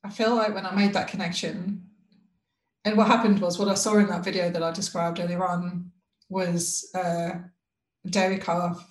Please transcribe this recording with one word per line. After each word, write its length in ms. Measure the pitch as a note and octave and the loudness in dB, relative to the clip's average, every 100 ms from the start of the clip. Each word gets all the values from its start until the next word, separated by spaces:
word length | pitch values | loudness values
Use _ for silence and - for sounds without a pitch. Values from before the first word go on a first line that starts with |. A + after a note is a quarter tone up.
I 80 | G3+ | -14
feel 240 | - A3 | 0 2
like 180 | A#3+ G#3+ | 2 0
when 140 | G3 F#3+ | -2 -2
I 80 | |
made 180 | G3 G3+ | 2 2
that 120 | - - | 2 -2
connection, 760 | - F#3+ - E3 D#3 F3+ G3+ - _ _ _ _ _ _ _ _ _ | -4 -4 -4 -4 -4 -6 -6 -10 _ _ _ _ _ _ _ _ _
and 120 | G#3+ G#3+ | 0 4
what 100 | G#3 | 6
happened 340 | A#3+ A3+ F#3+ | 6 6 4
was, 200 | F3 E3+ | 2 0
what 80 | G3+ | 0
I 60 | |
saw 200 | F#3 A3 G#3 | 0 4 4
in 100 | G3+ | 4
that 160 | F3 | 2
video 260 | F#3+ F#3 F3 | -2 0 0
that 140 | E3+ | 0
I 80 | E3 | -2
described 480 | E3 - E3+ E3+ E3 | -4 -6 -2 -2 -2
earlier 260 | F3 F3 F#3 | -4 -2 -2
on 460 | F3 F3+ F3+ - _ _ _ _ | -2 -4 -8 -10 _ _ _ _
was, 600 | F#3+ F3+ E3+ E3+ - - F#3 | -4 -2 -2 -2 -6 -6 -4
uh, 380 | F3+ E3+ E3+ F3 - _ _ _ _ _ | -2 -2 -4 -6 -12 _ _ _ _ _
a 40 | F#3 | -4
dairy 280 | F#3+ F#3 F#3+ | 0 0 0
calf 460 | - F3 F3 E3+ - | -2 -2 -2 -4 -12